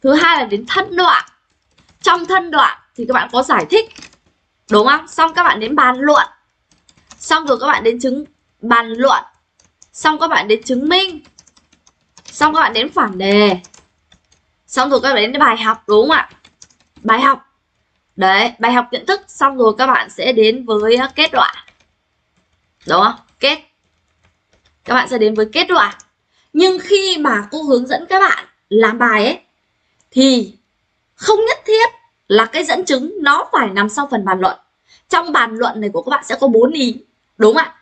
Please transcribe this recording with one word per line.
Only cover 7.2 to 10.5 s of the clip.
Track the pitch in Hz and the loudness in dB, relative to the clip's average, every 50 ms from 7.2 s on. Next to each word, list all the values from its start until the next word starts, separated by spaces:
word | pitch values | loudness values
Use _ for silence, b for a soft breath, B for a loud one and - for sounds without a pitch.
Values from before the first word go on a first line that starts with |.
| - - 320 320 320 | -4 -2 -2 -2 0
rồi | 285 254 220 | -2 -2 -2
các | 254 | 0
bạn | 294 294 - 220 | -2 -2 0 0
đến | 226 240 247 | -2 -2 0
chứng, | 254 262 247 285 302 - _ _ _ _ _ _ | -4 -4 -4 -4 -10 -14 _ _ _ _ _ _
bàn | 208 233 240 233 226 | -2 0 0 0 0
luận. | 226 226 226 254 269 - - - - _ _ _ _ _ _ _ _ _ _ _ _ _ | -2 -4 -2 0 0 0 0 -4 -10 _ _ _ _ _ _ _ _ _ _ _ _ _
Xong | - - 311 311 302 | -2 -2 -2 0 0
các | 320 | -2
bạn | 320 311 196 185 | -2 -2 -4 0
đến | 208 | 0